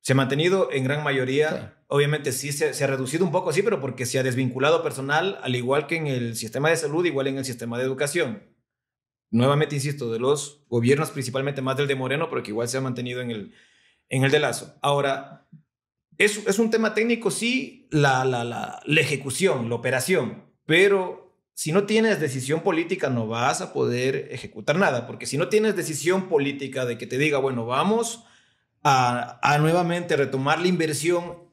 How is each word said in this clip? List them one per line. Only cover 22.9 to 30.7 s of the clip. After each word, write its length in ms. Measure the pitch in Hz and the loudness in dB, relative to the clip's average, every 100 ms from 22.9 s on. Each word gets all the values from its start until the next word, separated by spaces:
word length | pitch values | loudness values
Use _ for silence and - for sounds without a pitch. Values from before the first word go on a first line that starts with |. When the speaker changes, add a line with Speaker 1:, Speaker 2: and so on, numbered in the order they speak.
| 180 143 | -2 -2
Speaker 1:
no 180 | 123 110 | -2 -2
vas 360 | 117 127 160 | 0 0 0
a 100 | 185 | -4
poder 560 | 143 123 120 127 117 - | -2 0 0 0 -2 -6
ejecutar 460 | 123 - - 107 156 | -12 -12 -10 -2 2
nada, 300 | 190 127 113 | 2 0 -6
porque 200 | 135 120 | -10 -6
si 120 | 139 | -4
no 100 | 175 | 0
tienes 260 | 208 214 175 | 2 2 0
decisión 520 | 147 156 147 190 185 | -4 -4 0 0 2
política 560 | 160 143 139 139 135 | 0 0 -4 -8 -4
de 140 | 127 117 | -4 -6
que 80 | 101 | -6
te 100 | 127 | 0
diga, 220 | 151 143 | 0 2
bueno, 260 | 135 123 | 0 -2
vamos 600 | 113 127 175 220 226 - _ _ _ _ _ _ | -2 0 2 0 -2 -8 _ _ _ _ _ _
a, 560 | 143 131 123 120 120 - | 2 4 4 0 -4 -2
a 160 | - 147 | 2 4
nuevamente 580 | 156 170 170 175 175 151 | 4 4 2 -2 0 0
retomar 440 | 135 135 139 160 | 0 0 0 2
la 80 | |
inversión 720 | 180 | 2